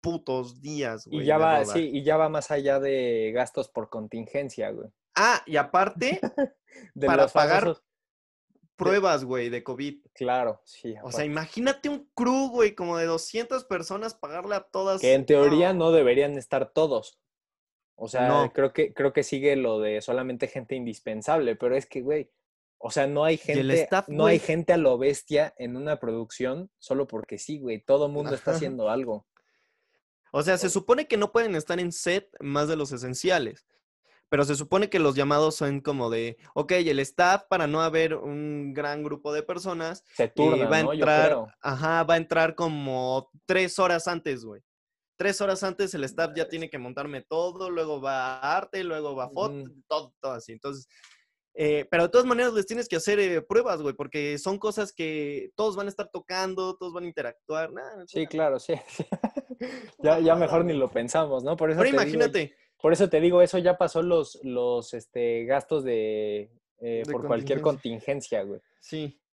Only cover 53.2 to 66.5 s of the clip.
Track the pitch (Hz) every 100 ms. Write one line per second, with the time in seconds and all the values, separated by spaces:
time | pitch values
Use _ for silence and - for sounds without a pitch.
53.2 | 196 170 151 214 247 170 147 131 139 151
54.2 | 147 147 190 196 214 214 196 - 160 156
55.2 | 147 143 - - 214 190 202 196 196 185
56.2 | - 185 190 190 185 185 180 175 175 160
57.2 | 123 117 - 156 160 - 254 214 175 -
58.2 | 156 156 156 131 - 165 - - - 196
59.2 | 214 - - 254 254 262 220 _ 156 165
60.2 | 165 170 160 160 175 151 127 - 120 165
61.2 | 151 135 131 165 156 160 247 269 196 160
62.2 | - 190 147 _ _ _ 156 165 196 156
63.2 | 170 180 180 185 175 180 175 165 175 170
64.2 | 143 - 131 123 123 120 113 117 - 123
65.2 | 117 117 117 139 - 156 131 117 107 107
66.2 | 107 104 104